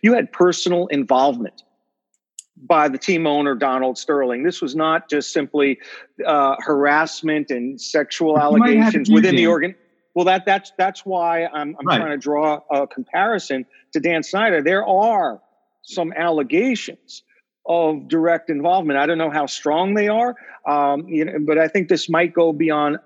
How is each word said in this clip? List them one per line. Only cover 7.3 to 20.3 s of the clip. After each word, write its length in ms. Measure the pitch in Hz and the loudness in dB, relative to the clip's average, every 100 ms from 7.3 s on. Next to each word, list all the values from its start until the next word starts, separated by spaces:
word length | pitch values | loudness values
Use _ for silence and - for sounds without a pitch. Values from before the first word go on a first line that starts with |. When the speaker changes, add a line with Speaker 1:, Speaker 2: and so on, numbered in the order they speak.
| 151 147 | -2 -2
Speaker 1:
and 300 | 123 123 135 | -4 -6 -8
sexual 540 | - 156 143 - 160 | -4 -4 -2 -2 0
Speaker 2:
But 180 | 151 147 | 2 4
you 60 | 180 | 4
might 100 | 226 | 6
have 80 | 143 | 4
Speaker 1:
allegations 320 | - 165 165 | 4 2 4
Speaker 2:
it 40 | |
here, 20 | |
Speaker 1:
within 220 | 214 190 180 | 4 6 4
the 60 | |
Speaker 2:
Dan. 80 | 165 | 4
Speaker 1:
organ-, 240 | 165 170 190 _ _ _ | 2 0 -6 _ _ _
well, 100 | - | -2
that, 220 | 180 190 185 | 2 2 2
that's, 260 | 196 - - | -2 -2 -4
that's 260 | 185 190 | -2 -4
why 420 | 196 185 170 170 165 | -6 -2 0 0 -2
I'm, 300 | 151 147 151 | -4 -8 -6
I'm 80 | 143 | 0
Speaker 2:
Right. 120 | 147 | 0
Speaker 1:
trying 120 | 160 | 0
to 40 | 143 | -4
draw 440 | 135 147 151 147 - | -2 0 0 -2 -2
a 140 | 143 143 | -2 -2
comparison 800 | - 127 165 202 214 - 131 123 _ _ | -6 -6 -2 0 -2 -4 -8 -8 _ _
to 80 | 160 | -4
Dan 220 | 165 165 | -2 -2
Snyder. 400 | 151 190 220 170 | -2 -2 0 0
There 240 | 143 190 208 | 2 0 2
are 540 | 190 220 214 156 107 _ _ _ _ | 2 2 0 -2 -6 _ _ _ _
some 300 | - - 165 | -12 -6 -6
allegations 1080 | 156 170 156 131 156 254 233 - - _ - _ _ _ _ - | -2 0 0 0 0 0 -2 -6 -16 _ -20 _ _ _ _ -2
of 420 | 170 160 156 135 | 0 0 -2 -2
direct 420 | 160 165 165 - | 0 2 0 -2
involvement. 480 | 147 156 190 160 139 | -4 0 0 2 0
I 80 | 147 | 0
don't 120 | 165 | 0
know 120 | 160 | -2
how 160 | 151 139 | -2 -4
strong 480 | - 151 156 185 | -4 -2 0 0
they 140 | 208 208 | 0 0
are, 280 | 220 240 | 0 -2